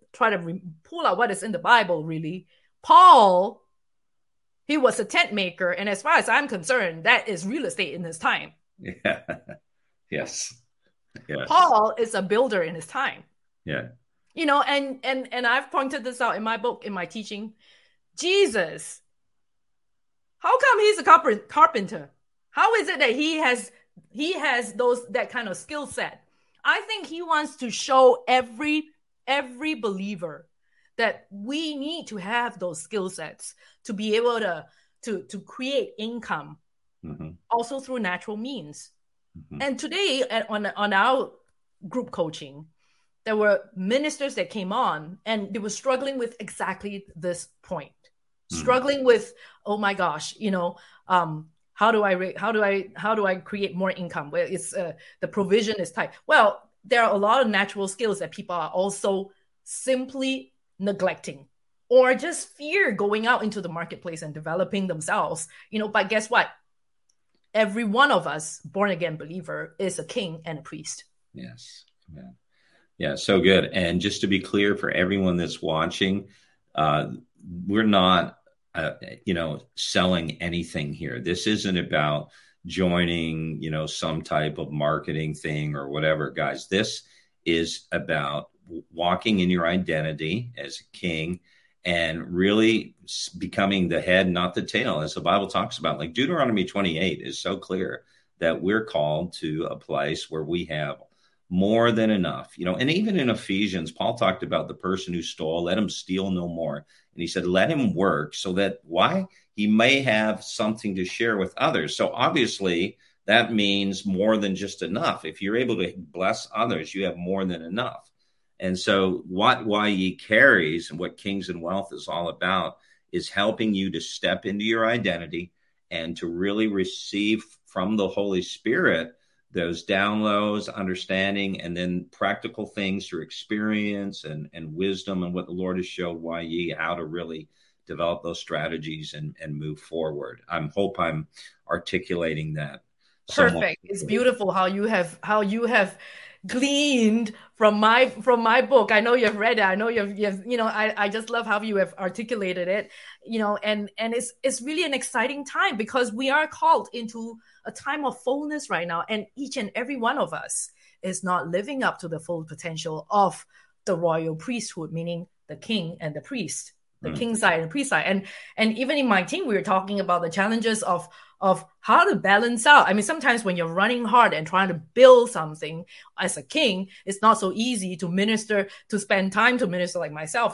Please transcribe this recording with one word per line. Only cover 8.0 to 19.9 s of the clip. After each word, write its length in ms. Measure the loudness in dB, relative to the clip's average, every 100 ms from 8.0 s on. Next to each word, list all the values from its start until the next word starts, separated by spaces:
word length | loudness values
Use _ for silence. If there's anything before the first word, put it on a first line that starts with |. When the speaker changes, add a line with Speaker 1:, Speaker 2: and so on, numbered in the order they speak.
Speaker 1:
his 140 | -8 -4
time. 340 | -2 -2 -4 _ _ _
Speaker 2:
Yeah. 420 | -14 -4 -4 -4 -6
<laughs> 40 | -12 -12 -20 _ _ _ _ -8
Yes. 440 | -8 -6 -10 -12 -14 _ _ _ _ _ -20 -10
Yes. 180 | -8 2
Speaker 1:
Paul 480 | 6 6 6 2 0
is 160 | -2
a 80 | -2
builder 400 | 0 2 2 0
in 120 | -2
his 120 | -6 -8
time. 380 | -4 -4 -6 -20 _ _ _ -6
Speaker 2:
Yeah. 220 | -6 -6 -18 _ _ _
Speaker 1:
You 140 | -2 2
know, 160 | 4
and, 380 | 4 0 -2 -6
and, 240 | -6 -6 -6
and 140 | -2 0
I've 240 | 0 0
pointed 320 | -4 -2 -6
this 200 | -8 -4
out 140 | -2 -2
in 60 |
my 140 | -4 -2
book, 280 | -4 -6 -10
in 80 |
my 100 | -8
teaching. 480 | -8 -10 -12 -12 -12 -16 _ _ _ _ _ -6
Jesus, 840 | 0 4 4 2 -2 -6 -14 -16 _ _ _ _ _ _ _ _ _